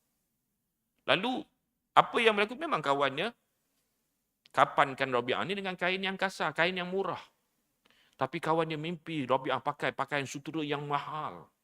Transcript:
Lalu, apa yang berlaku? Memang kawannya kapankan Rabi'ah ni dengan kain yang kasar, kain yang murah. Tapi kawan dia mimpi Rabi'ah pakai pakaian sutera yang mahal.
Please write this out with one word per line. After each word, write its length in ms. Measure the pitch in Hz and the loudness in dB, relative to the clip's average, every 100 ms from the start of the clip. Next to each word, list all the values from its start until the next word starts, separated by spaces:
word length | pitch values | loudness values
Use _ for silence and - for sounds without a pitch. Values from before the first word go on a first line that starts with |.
| _ _ _ _ _ _ _ _ _ _ | _ _ _ _ _ _ _ _ _ _
Lalu, 400 | - 151 233 254 - _ _ _ _ | 0 2 2 -4 -8 _ _ _ _
apa 240 | - - 247 | 6 6 6
yang 160 | 226 | 4
berlaku? 240 | 208 208 247 | 4 2 -2
Memang 240 | 330 202 | -2 0
kawannya 480 | 143 139 139 135 202 - _ _ _ _ _ _ _ _ _ _ _ - | 2 2 2 0 -6 -6 _ _ _ _ _ _ _ _ _ _ _ 2
kapankan 560 | 135 - 139 127 135 | 4 4 2 2 0
Rabi'ah 320 | 123 123 98 | 0 0 -2
ni 80 | 139 | -2
dengan 240 | 202 190 180 | -4 -6 -4
kain 240 | 180 190 | -2 -2
yang 160 | 190 190 | -4 -2
kasar, 400 | 190 - 175 151 | -4 -2 -2 2
kain 160 | 170 | 0
yang 160 | 185 180 | 0 -4
murah. 320 | 190 190 127 - _ _ _ _ _ _ _ _ - | -4 -4 -6 -10 _ _ _ _ _ _ _ _ -6
Tapi 240 | 131 170 | -4 -2
kawan 320 | 165 165 160 | 0 2 0
dia 80 | 156 | -2
mimpi 480 | 156 175 - 160 123 | -6 -8 -6 -4 2
Rabi'ah 320 | 135 139 131 | 2 2 -2
pakai 320 | 143 143 147 | -2 -2 -2
pakaian 320 | - 135 147 | -2 -2 -2
sutera 400 | 135 147 147 160 | -4 -8 -8 -6
yang 240 | 147 147 147 | -2 -4 -2
mahal. 560 | 143 139 156 139 87 - _ | -2 -2 -8 -8 -10 -16 _